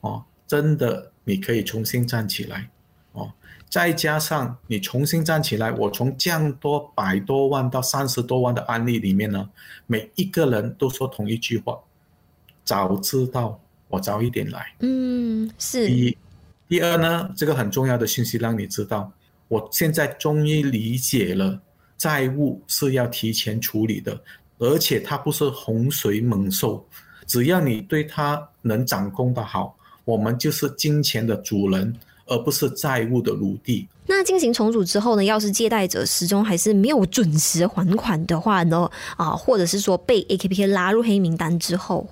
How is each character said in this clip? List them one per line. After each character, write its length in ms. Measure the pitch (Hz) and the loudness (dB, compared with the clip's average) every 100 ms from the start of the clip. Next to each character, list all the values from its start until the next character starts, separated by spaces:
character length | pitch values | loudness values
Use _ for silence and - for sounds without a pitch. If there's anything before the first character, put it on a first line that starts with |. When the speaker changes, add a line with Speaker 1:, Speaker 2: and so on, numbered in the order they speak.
Speaker 1:
哦， 240 | 107 107 - _ _ | -8 -8 -12 _ _
真 320 | 147 151 147 | 0 2 2
的 340 | 120 110 - _ | 2 -2 -8 _
你 120 | - 98 | -4 -2
可 160 | 98 | 0
以 100 | 117 | -2
重 220 | 101 110 | 0 -4
新 220 | 110 123 120 | -2 -2 0
站 200 | 117 104 | -2 -4
起 180 | - | -6
来。 220 | 98 - 120 _ _ _ _ | -8 -10 -12 _ _ _ _
哦， 200 | - 107 - - - - | -14 -14 -14 -20 -20 -6
再 240 | - 175 | 0 0
加 260 | 160 156 151 | 2 0 0
上 380 | 151 156 123 123 - | 0 -2 -4 -8 -6
你 120 | 107 | -6
重 260 | - 123 | -4 -2
新 200 | 147 165 | 0 0
站 180 | 160 160 | 0 0
起 140 | 151 107 | 0 -2
来， 160 | 113 | -2
我 180 | 110 107 | 0 -2
从 240 | - 127 131 | 0 -4 -2
这 140 | - | -2
样 220 | 165 156 | 0 0
多 260 | 135 147 147 147 | -2 -2 -2 -2
百 240 | - 190 190 | -4 0 0
多 300 | - 135 135 | 0 2 2
万 200 | 139 127 | 2 0
到 120 | 127 | 0
三 280 | 123 139 139 | -2 -2 -2
十 140 | 127 | -2
多 200 | 120 127 | 0 2
万 120 | 123 | 2
的 60 | 123 | 0
案 240 | - 117 117 | -2 -2 0
例 120 | 117 | 0
里 140 | 98 | 2
面 160 | 95 107 | 2 2
呢， 180 | 98 98 - - - _ | -2 -6 -14 -20 -20 _
每 220 | 113 - | -4 -4
一 100 | - | -6
个 260 | 185 180 151 | -4 0 2
人 220 | 113 113 | 2 -2
都 160 | - 135 | -2 -4
说 180 | - 131 | -2 -6
同 200 | - 104 | -4 -4
一 80 | 110 | -4
句 220 | - 117 | -2 -4
话 180 | 98 120 _ _ _ _ _ _ _ _ | -4 -10 _ _ _ _ _ _ _ _
，“早 300 | - 98 95 98 | -4 0 0 -2
知 280 | - 135 127 | -2 -2 0
道 300 | 127 113 107 _ _ _ | -2 -4 -6 _ _ _
我 100 | 92 | -6
早 220 | 98 104 | -2 -2
一 60 | 117 | -2
点 200 | 120 104 | -2 -6
来。” 220 | - - - | -8 -14 -6
Speaker 2:
嗯， 680 | 247 262 254 247 240 220 220 - | -2 0 -2 -2 -2 -2 -4 -6
是。 300 | - 254 220 | -6 -2 2
Speaker 1:
第 80 | 123 | 4
一。 200 | 123 - - - - _ _ | 2 0 -10 -20 -20 _ _
第 120 | 175 | 0
二 140 | 170 165 | 2 2
呢， 320 | 165 170 185 | 2 0 -4
这 120 | - 151 | -2 0
个 80 | |
很 140 | 139 107 | 0 0
重 160 | 101 131 | 0 0
要 100 | 120 | 0
的 100 | 113 | 0
讯 180 | - | -2
息 120 | 117 117 | -2 -2
让 200 | 113 113 | -2 -2
你 100 | 98 | -4
知 160 | - | -6
道， 260 | 104 107 98 - _ _ _ | -4 -4 -6 -12 _ _ _
我 200 | 113 - | -4 -2
现 200 | - 165 | -2 0
在 140 | 160 143 | 2 0
终 400 | - 151 151 151 | -2 0 2 2
于 160 | 156 | 2
理 340 | 139 117 110 123 | 2 0 0 -2
解 380 | 123 131 95 | 0 0 0
了 260 | 95 95 95 - _ _ _ | 0 0 -2 -10 _ _ _
债 320 | 160 151 131 | -2 0 0
务 340 | 135 147 - - | 0 0 -2 -6
是 240 | - 143 | -2 0
要 120 | 131 120 | 2 0
提 260 | - 113 | -2 -2
前 260 | 110 - 110 | -2 -2 -2
处 260 | 113 107 110 | -2 0 0
理 140 | 101 | -2
的， 200 | 104 104 - - _ _ | -4 -10 -14 -20 _ _
而 200 | 120 151 | 2 2
且 220 | - 147 | 2 0
它 160 | - 143 | -2 -4
不 160 | 151 | -2
是 160 | 147 147 | 0 0
洪 420 | 123 - 113 120 | -2 -4 0 0
水 300 | 147 110 104 | 0 0 0
猛 280 | 120 101 98 | 2 0 0
兽， 380 | 95 120 104 - - - - - | 0 -2 -2 -10 -20 -20 -20 -2
只 200 | 123 123 | 0 4
要 120 | 180 | 4
你 220 | 147 110 | 2 0
对 240 | 101 156 | -2 -2
它 440 | 151 - 147 147 147 _ | -2 -2 -2 -2 -6 _
能 240 | 117 110 123 | -2 0 0
掌 240 | 98 101 | -2 -2
控 240 | 98 127 | -2 -2
得 80 | 123 | -2
好， 340 | 107 98 - - - - | -4 -4 -6 -10 -20 -12
我 120 | - 113 | -2 0
们 220 | 107 120 | 0 0
就 140 | 151 | -2
是 160 | 147 143 135 | -2 -4 -2
金 260 | 151 147 | 0 2
钱 240 | 139 117 113 | 2 0 0
的 80 | 104 | -2
主 340 | - 104 98 | -2 0 2
人， 260 | 95 98 120 - _ - | 2 0 -6 -12 _ -4
而 100 | 123 | -2
不 100 | 120 | 0
是 180 | 139 139 | 0 -2
债 380 | - 151 131 113 | -2 -2 0 0
务 120 | 123 | 0
的 100 | 113 | 0
奴 240 | 104 101 98 | -2 -2 -4
隶。 240 | - 117 95 _ - | -4 -4 -4 _ 0
Speaker 2:
那 160 | 392 | 2
进 160 | 370 381 | 4 4
行 140 | 269 | 2
重 180 | 240 214 | 2 2
组 140 | 233 | 2
之 160 | 180 208 | 2 2
后 160 | 220 220 | 2 4
呢， 80 | |
要 160 | 196 214 | 4 2
是 100 | 208 | 2
借 160 | 202 226 | 0 2
贷 220 | 220 190 | 2 0
者 160 | 90 | 0
始 220 | 123 - 175 | -2 0 0
终 180 | 196 | 2
还 100 | 214 | 2
是 200 | 175 214 | 2 4
没 140 | 208 208 | 4 4
有 180 | 294 190 | 4 2
准 320 | - 190 156 | 2 2 4
时 280 | - 165 175 | 2 2 0
还 240 | - 180 196 | 2 0 0
款 260 | - 160 165 | 0 -2 0
的 120 | 165 | 0
话 240 | 180 196 | 2 2
呢， 260 | 170 165 170 - - - | 4 4 0 -4 -14 -4
啊， 140 | 156 | -2
或 260 | - - 233 | -2 2 2
者 80 | |
是 160 | 170 202 | 2 0
说 160 | 202 180 | 0 0
被 240 | - 233 - | 2 2 2
A 80 | 190 | -2
K 100 | 185 | 0
P 80 | 190 | 0
K 100 | 196 | 2
拉 260 | 196 180 | 2 2
入 100 | 214 | 2
黑 160 | 233 202 | 4 4
名 160 | 180 | 2
单 240 | 165 165 170 | 0 0 -2
之 160 | - | -2
后， 320 | 175 - 180 208 | -4 -2 -4 -4